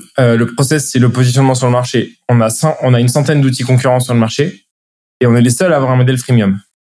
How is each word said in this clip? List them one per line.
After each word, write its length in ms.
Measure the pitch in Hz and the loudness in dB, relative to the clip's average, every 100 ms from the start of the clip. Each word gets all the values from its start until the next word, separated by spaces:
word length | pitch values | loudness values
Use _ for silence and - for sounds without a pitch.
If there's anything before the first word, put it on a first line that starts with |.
| - - | -6 -2
euh, 180 | 123 117 | 0 2
le 100 | 120 | -2
process, 440 | - 135 156 - | -2 -2 -2 -2
c'est 80 | 123 | 0
le 120 | 123 | 0
positionnement 440 | 127 123 123 135 | 2 0 2 0
sur 120 | 127 123 | 0 0
le 60 | |
marché. 440 | 123 123 117 - - - | -2 -2 -4 -4 -8 -2
On 120 | 120 | 0
a 80 | 110 | 0
cent, 280 | - 156 - | -2 -4 -2
on 140 | 127 | 0
a 60 | 123 | 2
une 80 | 123 | 2
centaine 320 | 147 139 147 | 0 0 0
d'outils 220 | 135 123 | 0 -2
concurrents 360 | 120 127 131 127 | 0 0 2 0
sur 140 | 123 | 0
le 60 | 117 | -2
marché 460 | 110 - 180 - _ _ _ _ _ - | -2 -2 -4 -6 _ _ _ _ _ -2
et 60 | 123 | 2
on 100 | 120 | 4
est 60 | |
les 80 | 131 | 2
seuls 220 | 123 185 | 2 0
à 40 | 147 | 0
avoir 140 | 131 | 0
un 60 | 127 | 0
modèle 220 | 127 127 | 0 -2
freemium. 400 | 127 120 98 98 - _ _ | 0 0 0 -2 -8 _ _